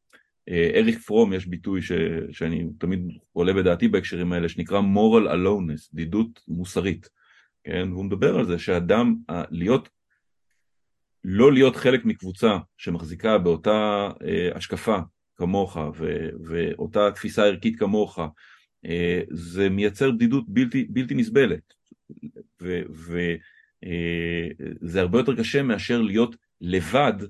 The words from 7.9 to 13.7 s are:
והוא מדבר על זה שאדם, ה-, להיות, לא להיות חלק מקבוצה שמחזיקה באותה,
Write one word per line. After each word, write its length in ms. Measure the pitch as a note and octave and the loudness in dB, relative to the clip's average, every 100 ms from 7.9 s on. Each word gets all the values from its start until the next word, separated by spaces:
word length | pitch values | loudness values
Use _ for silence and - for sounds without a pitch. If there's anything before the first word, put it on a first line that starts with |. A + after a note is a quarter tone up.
והוא 120 | F#2 | -6
מדבר 340 | G2 G2 C#3+ F#3 | -4 0 2 2
על 60 | |
זה 140 | F2+ F2 | 0 -2
שאדם, 560 | - F2+ F2 G#2+ A#2+ A2+ - | 0 0 2 4 4 0 -4
ה-, 160 | E2+ - | -8 -6
להיות, 380 | E2+ F#2 C3 - _ _ _ _ _ _ _ _ _ _ _ _ _ | -2 2 2 0 _ _ _ _ _ _ _ _ _ _ _ _ _
לא 280 | F#2+ G2 C3+ | -2 6 8
להיות 240 | C3 C3 - | 8 6 4
חלק 280 | B2+ B2+ | 2 2
מקבוצה 540 | A2 G2+ F#2 F#2+ A2+ F#2 - _ | 0 -4 -8 0 0 0 -4 _
שמחזיקה 600 | G2 E2 D#2+ F2 A2 G#2+ | -8 -8 -8 -4 2 2
באותה, 720 | F2 E2 G#2+ | 2 2 2